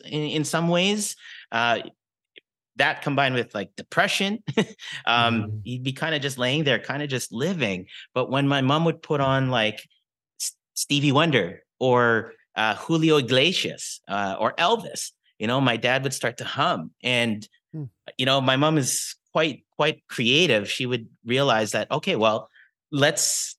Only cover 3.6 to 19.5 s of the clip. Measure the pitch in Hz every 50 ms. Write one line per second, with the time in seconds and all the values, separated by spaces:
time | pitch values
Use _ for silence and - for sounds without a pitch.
3.6 | 98 - _ - - _ - 165 185 208 - - 196 196 208 - _ - 135 -
4.6 | 185 - - _ - - - - - - 117 120 117 117 117 113 107 104 107 107
5.6 | 101 113 123 127 127 135 131 - 156 160 160 147 135 143 131 123 123 123 135 156
6.6 | 156 139 120 107 - - 131 143 147 147 131 120 - - 98 113 139 180 196 165
7.6 | 127 101 95 92 92 - - - - _ _ 123 123 - 127 139 139 139 143 139
8.6 | 131 131 143 156 165 165 160 - - - 156 143 139 135 135 135 135 131 127 117
9.6 | 107 107 107 - - _ _ _ _ _ _ _ _ _ _ _ - - - _
10.6 | _ _ _ - - - 143 143 139 147 127 143 165 165 139 113 90 87 95 -
11.6 | _ _ _ _ 127 131 123 123 120 117 117 110 - - - _ _ _ _ -
12.6 | 110 110 104 101 - - 165 160 160 160 151 147 135 113 131 131 143 175 185 -
13.6 | - 90 65 - - - - - _ - 98 101 101 95 95 - 110 123 - -
14.6 | 170 208 233 220 175 - - - - - _ _ _ _ _ _ 107 110 123 139
15.6 | 135 127 117 113 - 120 127 139 135 135 135 - - 120 113 - 120 - - 131
16.6 | 147 180 156 95 80 - _ _ - 123 127 120 120 113 107 107 107 - _ _
17.6 | _ _ - 156 143 120 _ _ _ - - - 127 131 135 139 131 131 131 131
18.6 | 151 156 160 151 127 113 - - - - - _ _ _ _ 160 160 160